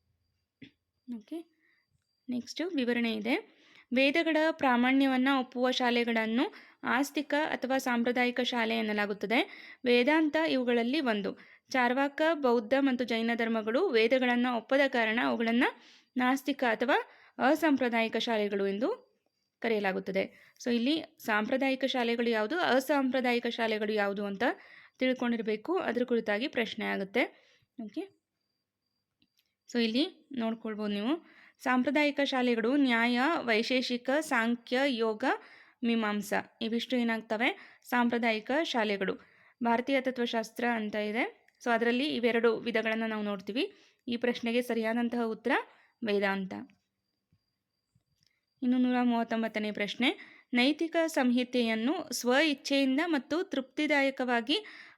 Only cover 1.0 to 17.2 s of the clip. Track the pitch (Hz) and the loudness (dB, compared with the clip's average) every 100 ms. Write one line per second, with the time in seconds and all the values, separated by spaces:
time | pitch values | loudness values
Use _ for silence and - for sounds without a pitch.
1 | 254 226 - 330 330 _ _ _ _ _ | -14 -14 -12 -12 -12 _ _ _ _ _
2 | _ _ - 247 - - 359 294 240 240 | _ _ -8 -8 -6 -8 -4 -2 -2 0
3 | 233 220 214 370 - _ _ - - 247 | -2 -2 -2 -2 -4 _ _ -20 -2 2
4 | 277 339 320 311 320 320 269 240 254 269 | 4 2 2 2 2 2 2 4 4 4
5 | 269 254 262 269 247 247 254 254 247 240 | 4 4 2 2 -2 -2 0 2 2 2
6 | 233 226 220 233 392 - - - 254 233 | 0 0 0 0 0 -4 -20 -8 0 0
7 | 277 302 285 294 311 - 247 262 254 233 | 0 -2 -2 0 0 -2 -2 -2 0 0
8 | 240 247 247 247 247 240 220 226 214 208 | 0 0 0 0 -2 -2 -2 -2 -2 -2
9 | 208 202 202 254 403 - - - 247 240 | -2 -4 0 0 -2 -8 -20 -6 2 4
10 | 247 320 311 311 320 262 247 240 233 311 | 4 4 2 2 0 0 2 0 2 0
11 | 254 208 196 - - - - 262 240 254 | 0 0 -2 -8 -16 -20 -4 0 2 2
12 | 285 285 311 320 254 240 214 269 277 247 | 0 0 0 2 2 2 2 2 2 0
13 | 240 226 226 233 226 226 214 262 381 226 | -2 0 0 0 0 -2 0 0 4 4
14 | 226 262 247 240 247 233 - 277 269 254 | 4 4 2 2 0 -2 0 2 2 2
15 | 220 233 277 233 226 233 392 - - - | 0 2 0 0 2 2 2 -2 -20 -20
16 | _ 254 254 269 - - 240 220 247 403 | _ -2 0 0 -2 -2 0 0 2 0
17 | - - | -2 -14